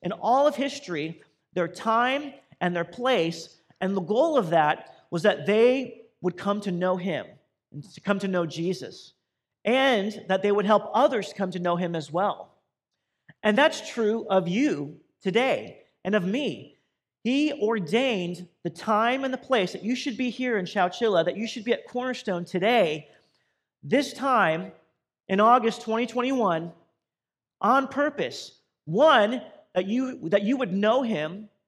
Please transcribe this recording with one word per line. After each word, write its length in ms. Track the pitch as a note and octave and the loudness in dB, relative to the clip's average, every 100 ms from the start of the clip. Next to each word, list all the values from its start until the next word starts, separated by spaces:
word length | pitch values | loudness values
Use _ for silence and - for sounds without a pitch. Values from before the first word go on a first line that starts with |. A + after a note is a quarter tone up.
in 80 | F3+ | -10
all 380 | G3 G#3 B3+ D4 | -4 2 4 4
of 80 | D4 | 2
history 680 | C#4 - - E3 D#3 E3 _ _ _ | -6 -6 -8 -6 -6 -10 _ _ _
their 160 | - E3+ | -4 -4
time 680 | E3+ A3 A3+ B3 C#4 D4 - _ - | -4 0 2 2 -2 -6 -14 _ -4
and 140 | F3+ | -2
their 100 | F3 | -2
place, 760 | E3+ - B3 A#3+ E3 E3+ - _ _ - | -4 -4 0 2 0 -2 -12 _ _ -6
and 160 | F#3+ G3 | -4 -2
the 40 | |
goal 360 | D#3+ G#3+ E4 D4 | 0 2 4 2
of 140 | F3+ | 2
that 560 | E3 D3+ - - - - | 4 4 0 -6 -20 -8
was 100 | E3+ | 0
that 240 | G3+ F3+ D3 | 0 0 2
they 600 | G#3+ A#3+ C4 B3+ - - _ | 4 6 4 -2 -12 -20 _
would 140 | F3+ F3 | -6 -4
come 240 | F#3+ G#3 | -4 -2
to 100 | G3+ | -2
know 240 | F3 F3+ F#3 | -2 0 -2
him, 280 | F#3 D3 G2 - _ _ _ | -2 -4 -6 -16 _ _ _
and 140 | D3 - | -18 -16
to 60 | - | -10
come 180 | - G3+ | -2 -2
to 80 | G3 | 0
know 200 | F#3 E3+ | 0 -2
Jesus, 680 | C#3 E3+ F#3 A#2 - - _ _ _ _ _ | -2 -4 -4 -8 -14 -20 _ _ _ _ _
and 600 | G3+ B3+ C4+ A3+ G3+ G#3+ - | 0 2 4 2 0 -6 -2
that 160 | F#3+ | 0
they 80 | G3+ | 2
would 160 | G#3 G3+ | 2 4
help 240 | G#3 - | 2 4
others 400 | G#3+ C4 A#3+ F#3 | 2 4 2 -4
come 200 | - F#3+ | -6 -6
to 80 | F3+ | -2
know 160 | F3 E3+ | -2 0
him 180 | F3+ | -2
as 160 | E3 C#3 | -4 -4
well. 400 | D#3 G3 - - _ _ _ _ _ _ _ _ - | -2 -2 -2 -12 _ _ _ _ _ _ _ _ -4
And 120 | G#3+ G#3+ | 0 4
that's 320 | D4+ D#4 - | 4 2 -10
true 380 | - G#3+ A3+ - | -2 0 0 0
of 200 | F#3+ E3+ | 0 2
you 500 | F#3+ D4 D3+ C#3+ D#3+ _ _ | 0 0 0 -6 -12 _ _
today 640 | G3 F#3+ C4 C3+ A#2 - _ _ | -2 0 2 0 -4 -16 _ _
and 120 | F3+ G#3 | -2 0
of 100 | F3+ | 0
me. 520 | A#3 C#4+ A#2+ - _ _ _ _ _ | -2 -4 -6 -12 _ _ _ _ _
He 300 | A3+ C4+ D4+ | -2 0 0
ordained 960 | - G#3 A3+ E3 G#3+ C4+ G#3+ F3 F3 F3 _ | 0 -2 -2 0 0 0 -2 -4 -8 -14 _
the 60 | F3 | -10
time 520 | E3+ - G#3+ A#3 C4 | -8 -2 2 2 0
and 100 | C4+ | -4
the 60 | B3+ | -6
place 320 | - B3+ F3+ | 0 0 0
that 140 | - | -4
you 100 | G3+ | -4
should 220 | B3 - G#3 | -4 -4 -4
be 140 | B3 | -4
here 280 | - B3+ A3 | -4 -2 -2
in 60 | |
Chowchilla, 600 | F3+ G#3 F3+ - A3+ F#3 E3 | -2 0 0 2 2 2 2
that 100 | F#3+ | -2
you 100 | A3+ | -6
should 160 | - | -6
be 120 | G#3+ | -2
at 120 | A3 - | -2 -2
Cornerstone 580 | B3 B3+ B3+ - F3 | -6 -4 -6 -4 -4
today, 640 | F3+ F#3 G3 B3 E3+ D#3 - _ _ _ _ _ _ _ | -4 -2 2 4 2 0 -8 _ _ _ _ _ _ _
this 280 | C#3 A#3+ C#4 | 0 0 0
time 600 | - C4+ B3 F3+ D#3+ F#3+ - _ _ _ _ - | -4 0 2 2 0 -6 -14 _ _ _ _ -4
in 100 | G3 | 4
August 440 | A3 B3 A3+ A3 | 6 6 4 -4
twenty 260 | - A3+ B3 | -4 -4 -2
twenty-one, 640 | B3 B3 C4+ G#3 E3 E3+ - _ _ _ _ _ _ _ - | -2 -2 0 2 0 -4 -14 _ _ _ _ _ _ _ -4
on 280 | G3+ C4 C4+ | 2 2 2
purpose. 680 | C4+ C#4+ C#4+ C3+ - - _ _ _ | -2 -2 -2 -6 -6 -16 _ _ _
One, 560 | - F3 D#4 C4+ G#3 B3 - - _ | -4 4 6 6 4 0 -8 -20 _
that 120 | F3+ F#3+ | -4 -2
you, 420 | A#3 C4 - D#3+ | -2 -4 -6 0
that 140 | G3 | 0
you 160 | G3+ C4 | 2 -2
would 140 | A#3 | -2
know 300 | F#3+ G#3 B3 | 0 2 2
him, 460 | B3 E3+ D#3 F#3+ G#3+ _ | 0 -4 -6 -8 -16 _